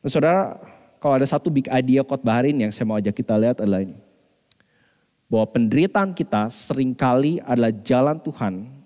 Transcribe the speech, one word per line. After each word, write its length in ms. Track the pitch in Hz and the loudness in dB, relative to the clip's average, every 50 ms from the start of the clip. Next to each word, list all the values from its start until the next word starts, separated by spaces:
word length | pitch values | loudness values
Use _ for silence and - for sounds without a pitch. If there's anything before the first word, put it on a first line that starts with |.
| - | -6
Nah, 80 | 139 | -2
saudara, 480 | - 160 143 160 175 190 170 117 - - - - - - _ _ _ _ | 0 2 2 4 2 2 0 -2 -6 -14 -18 -20 -20 -20 _ _ _ _
kalau 160 | - 147 135 | 0 0 2
ada 80 | 131 135 | 2 2
satu 240 | 135 151 139 - | 0 0 -2 -2
big 240 | - 151 135 131 - | 0 0 0 0 0
idea 320 | 131 131 127 127 127 135 135 | -2 0 2 2 2 2 2
khotbah 400 | - 139 131 - 117 110 120 127 | 0 -6 -2 0 0 2 2 2
hari 80 | 143 | 2
ini 160 | 147 139 110 | 2 0 -2
yang 80 | 107 104 | -2 -2
saya 80 | - 120 | -4 -4
mau 160 | 110 107 107 | -2 -2 0
ajak 160 | 98 104 101 | -2 -2 -2
kita 240 | - - - 110 107 | -4 -2 0 2 2
lihat 240 | 110 120 123 - 107 | 2 2 0 0 0
adalah 240 | 101 98 92 98 | 0 0 0 -2
ini. 80 | 90 - - _ _ _ _ _ _ _ _ _ _ _ _ _ _ _ _ _ _ _ _ _ _ _ _ _ _ | -6 -10 -18 _ _ _ _ _ _ _ _ _ _ _ _ _ _ _ _ _ _ _ _ _ _ _ _ _ _
Bahwa 160 | 117 110 107 107 - | 0 0 0 0 0
penderitaan 640 | 123 117 110 113 143 170 190 - 208 196 190 175 | 0 0 2 2 2 2 2 0 -2 -2 -2 -4
kita 320 | - 160 - - 107 107 113 | -8 -6 -2 -2 -2 -2 -2
seringkali 960 | 127 - - - - 131 135 131 127 - 135 127 123 131 139 151 170 170 - | -6 -8 -6 -4 -4 -2 -2 -4 -2 0 0 2 2 2 2 0 -2 -2 -2
adalah 240 | - 123 120 117 110 107 101 101 | -2 0 2 2 0 0 -4 -2
jalan 320 | - 131 123 135 147 156 | 0 2 2 2 2 0
Tuhan 480 | 160 - 160 147 - 120 98 92 90 107 127 135 139 - | -4 -6 -10 -8 -4 -4 -4 -4 -6 -12 -14 -18 -20 -20